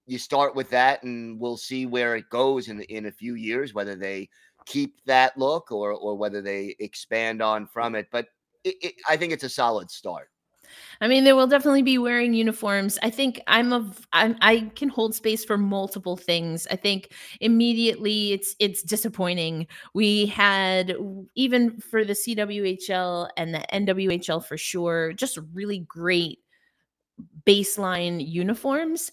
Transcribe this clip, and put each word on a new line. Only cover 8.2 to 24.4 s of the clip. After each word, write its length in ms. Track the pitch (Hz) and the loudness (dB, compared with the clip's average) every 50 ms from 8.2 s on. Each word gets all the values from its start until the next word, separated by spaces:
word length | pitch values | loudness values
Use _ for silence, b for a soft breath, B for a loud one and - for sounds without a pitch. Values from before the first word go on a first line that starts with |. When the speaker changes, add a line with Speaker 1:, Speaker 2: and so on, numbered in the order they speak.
| 117 - _ _ _ _ _ _ - | -6 -6 _ _ _ _ _ _ -6
Speaker 1:
it, 140 | 185 185 - - | -6 -6 -6 -8
it, 120 | 180 - _ - 143 | -12 -12 _ -2 0
I 80 | 156 | 0
think 160 | 156 170 170 160 | 0 0 -2 -4
it's 100 | 143 - | -4 -6
a 60 | 127 | -6
solid 420 | - - 127 120 113 104 92 90 | -2 0 0 2 0 0 -4 -8
start. 400 | - - - 101 87 73 67 _ _ _ _ _ _ _ B B B B B B B B | -12 -12 -10 -10 -10 -10 -12 _ _ _ _ _ _ _ B B B B B B B B
Speaker 2:
I 80 | 214 226 | 0 4
mean, 160 | 262 269 269 | 4 6 8
they 80 | 269 269 | 8 8
will 160 | 262 262 254 | 8 8 6
definitely 340 | 285 277 269 294 277 277 262 | 6 4 6 6 4 4 4
be 160 | 262 262 254 | 4 4 2
wearing 360 | 240 240 240 240 240 240 233 | 2 2 0 2 2 2 2
uniforms. 680 | 226 226 226 220 - - 208 202 196 196 202 196 - - | 2 2 2 0 -2 -2 0 0 0 0 0 -2 -2 -2
I 80 | 226 | -2
think 300 | 226 233 277 262 233 - - - | 0 0 0 -2 -2 -2 0 4
I'm 240 | - 226 240 240 247 | 4 4 4 4 2
of, 340 | 240 226 202 190 - - - - | 0 -2 -4 -10 -14 -6 0 2
I'm, 240 | 165 202 220 226 226 - | 4 4 4 4 4 6
I 280 | 208 226 233 220 214 - | 6 6 6 4 -2 -8
can 140 | - 285 277 | -4 -4 -4
hold 220 | - - 220 220 226 | 0 0 0 0 -2
space 320 | - - 226 220 220 - | -2 -2 -2 -2 0 0
for 140 | - 220 202 | 0 0 0
multiple 580 | 202 196 196 196 196 196 196 196 185 185 180 | 2 0 0 -2 -4 -4 -6 -8 -6 -6 -6
things. 520 | 180 - - 170 170 165 165 160 165 - - | -4 -2 0 0 0 0 -2 -4 -6 -4 -4
I 60 | - | -4
think 360 | 185 - 202 196 196 - - B B B B B B | -2 0 0 0 -2 -4 -10 B B B B B B
immediately 920 | B 220 233 226 233 240 233 226 233 226 - - 214 208 214 214 208 202 196 | B 4 6 6 6 6 4 4 2 2 2 0 0 0 0 0 0 0 0
it's, 220 | 196 196 - - - | -2 -2 -4 -2 0
it's 240 | 208 202 196 - - | 0 0 0 -2 -6
disappointing. 840 | 165 220 208 - 226 214 - 185 180 180 180 165 160 165 160 165 - B B B B B | -4 -2 -2 -2 -2 -4 -2 -2 -2 0 -2 -2 -2 -2 -4 -6 -8 B B B B B
We 340 | 190 214 208 208 208 208 | 2 2 4 4 4 2
had, 600 | 202 208 - 202 202 196 196 196 185 190 185 185 | 0 2 2 4 4 4 4 2 2 2 2 0
w-, 400 | 180 180 - 208 196 190 196 190 - - | 0 -2 -6 -6 -8 -10 -12 -16 -10 -4
even 460 | 226 262 262 247 247 240 233 220 233 | -2 0 2 4 4 2 2 0 -4
for 240 | - - - 220 220 | -8 -4 0 0 0
the 100 | 202 202 | 0 -2
C 220 | 202 - 240 233 | -4 -4 -4 -2
W 280 | 208 208 202 208 208 202 | -2 -2 -4 -2 -2 -2
H 260 | 190 185 185 185 - | -2 -2 -4 -4 -4
L 380 | 190 185 185 180 175 175 175 - - | -2 -2 -2 -2 -2 -4 -6 -6 -6
and 160 | - 165 165 165 | -6 -6 -4 -4
the 220 | 156 - - - | -6 -6 -4 -4
N 120 | 196 202 | -2 0
W 260 | 190 185 190 190 190 175 | 0 0 0 0 0 0
H 180 | 175 180 - | -2 -2 -2
L 100 | 160 165 | -4 -4